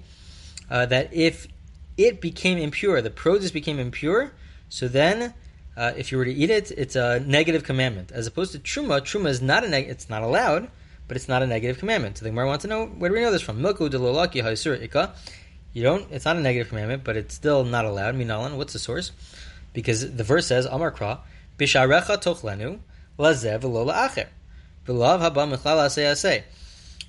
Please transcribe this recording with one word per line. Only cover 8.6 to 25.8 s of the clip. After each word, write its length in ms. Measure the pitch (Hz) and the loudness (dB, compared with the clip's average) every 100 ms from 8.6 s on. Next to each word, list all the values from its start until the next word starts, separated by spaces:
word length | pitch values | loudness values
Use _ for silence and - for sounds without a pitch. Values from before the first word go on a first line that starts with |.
| - - 285 143 | -8 -6 0 -2
Truma 260 | - 208 175 | -2 -2 -2
is 140 | 127 | 0
not 220 | 131 165 | 2 2
a 60 | 233 | 2
neg-, 200 | 143 139 | 0 -2
it's 200 | 127 - | -8 -8
not 140 | 110 | -4
allowed, 460 | 113 165 240 156 247 - - - - | 0 2 2 0 -2 -12 -20 -20 -10
but 100 | 123 | -8
it's 100 | - | -2
not 160 | 127 | 0
a 40 | 131 | 2
negative 320 | 113 120 127 | 0 -2 -4
commandment. 380 | 196 220 107 101 | -2 0 -2 -6
So 60 | |
the 60 | 110 | -6
Gemara 180 | 113 135 | -2 -2
wants 140 | 147 | -2
to 80 | 202 | -4
know, 160 | 220 220 | -4 -4
where 240 | - 175 | -2 0
do 60 | 214 | 2
we 60 | |
know 100 | 233 | 2
this 100 | 190 | 2
from? 180 | - 110 | -2 -2
Milku 300 | 170 202 151 | 0 0 0
de 100 | 131 | 0
lo 140 | 123 | 0
laki 280 | 139 180 135 | 2 0 0
haisur 400 | 113 110 160 123 | -2 -2 -2 -2
ika. 320 | 113 143 190 - - - - - - | 0 0 0 -4 -18 -20 -20 -20 -12
You 100 | 117 | 0
don't, 280 | 123 180 196 | 2 2 -2
it's 140 | 143 151 | -4 -2
not 100 | 170 | 2
a 60 | |
negative 280 | 139 123 113 | 2 0 -2
commandment, 340 | 110 107 135 | -4 -4 -4
but 140 | 131 110 | -4 -4
it's 160 | 101 | -6
still 300 | - 147 143 | -2 2 4
not 220 | 120 120 110 | 4 0 0
allowed. 300 | 98 104 131 | 0 -2 -2
Minalan, 420 | 117 110 127 143 | -2 -2 -4 -6
what's 160 | 147 | -8
the 60 | 107 | -8
source? 320 | - 135 180 - - - - - - | -6 -6 -6 -12 -20 -18 -18 -18 -10
Because 420 | 123 113 110 131 123 | -4 -2 -2 -2 -4
the 80 | |
verse 240 | 107 156 165 | 2 2 4
says, 180 | 127 127 | 0 0
Amar 260 | 131 160 | -2 -4
Kra, 280 | - 104 120 - - - - | -4 -6 -6 -10 -20 -20 -2
Bisharecha 640 | 139 139 131 156 175 202 | 2 4 6 6 4 0
tochlenu, 580 | - 170 110 98 117 202 - - - - | 0 -2 -4 -6 -8 -10 -16 -20 -16 2
lazev 440 | 151 147 113 107 | 4 4 2 -2
v'lo 300 | 131 113 123 | -2 0 0
la'acher. 360 | 165 262 185 - - - - - - - | 0 0 -2 -6 -12 -20 -20 -20 -14 -4
V'lav 360 | 123 120 180 | 2 4 6
haba 280 | 165 143 147 | 4 2 0
michlal 360 | 131 147 156 | 0 2 4